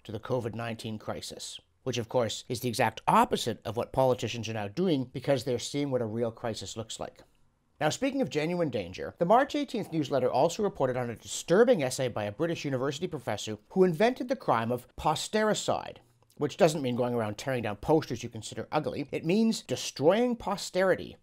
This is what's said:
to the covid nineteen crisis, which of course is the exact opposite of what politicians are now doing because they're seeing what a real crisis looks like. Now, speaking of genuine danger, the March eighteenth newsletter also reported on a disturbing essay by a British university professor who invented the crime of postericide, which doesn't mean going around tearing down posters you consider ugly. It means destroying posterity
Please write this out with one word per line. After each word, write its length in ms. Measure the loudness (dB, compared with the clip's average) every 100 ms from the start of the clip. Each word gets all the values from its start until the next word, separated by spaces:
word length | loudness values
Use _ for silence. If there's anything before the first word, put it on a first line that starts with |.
to 80 | -12
the 80 | -10
covid 380 | -4 -4 -4 -6
nineteen 420 | -6 -6 -8 -8
crisis, 600 | -8 -10 -10 -12 -14 -14 _ _
which 140 | -6 -4
of 100 | 0
course 360 | 0 0 -4 -6
is 120 | -4
the 80 | -2
exact 320 | 2 0 0 2
opposite 540 | 4 4 2 -2 -4
of 120 | -6 -4
what 160 | -4
politicians 560 | 2 2 2 0 -6 -6
are 60 |
now 140 | -6 -6
doing 400 | -2 2 2 0
because 320 | -6 0 0
they're 140 | 0 -4
seeing 320 | -2 -4 0
what 120 | 0
a 40 | -2
real 260 | -2 -4
crisis 440 | -4 -8 -6 -8 -10
looks 220 | -10 -8
like. 240 | -10 -12 -20 _ _ _ _ -4
Now, 80 | -2
speaking 320 | 0 -2 0
of 100 | -2
genuine 400 | 0 -2 0 0
danger, 440 | -2 -6 -8 -8 -2
the 60 |
March 300 | 4 6 4
eighteenth 380 | 0 -4 -4 -4
newsletter 380 | -2 0 2 2
also 320 | 4 2 2
reported 340 | -2 0 0 0
on 140 | -4
a 60 | -8
disturbing 640 | -10 -8 2 6 6 6
essay 260 | 2 0 -2
by 160 | -2
a 80 | -4
British 320 | -2 -2 -2
university 420 | -2 -2 -2 -2 -6
professor 520 | -6 -6 -6 -4 -8 _
who 140 | 4
invented 440 | 4 6 2 2 -4
the 80 | -4
crime 360 | 2 2 2
of 140 | -2 -6 -2
postericide, 1040 | 0 0 0 0 2 2 0 -2 -2 -14 _ _ _ -4
which 200 | -4 4
doesn't 260 | 4 4
mean 140 | -2 0
going 180 | 0
around 220 | 2 0 -2
tearing 260 | -2 -2
down 140 | -2 -4
posters 460 | 2 2 2 -8
you 60 | -8
consider 400 | -10 -10 -10 -4
ugly. 360 | -2 -2 -6 -6
It 120 | -4
means 360 | 2 4 4 0
destroying 760 | -4 -6 -6 2 4 4 2 -2
posterity 800 | -4 -6 -4 0 2 2 -2 -14